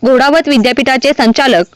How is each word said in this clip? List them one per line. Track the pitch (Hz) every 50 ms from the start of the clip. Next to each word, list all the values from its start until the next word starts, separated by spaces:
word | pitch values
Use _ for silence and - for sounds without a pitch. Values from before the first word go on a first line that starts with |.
| -
घोडावत | 247 262 247 262 285 294 330 - 294
विद्यापीठाचे | 285 240 208 254 247 285 277 269 262 254 - 277 294 -
संचालक | 247 226 226 - 277 262 226 170 180 - _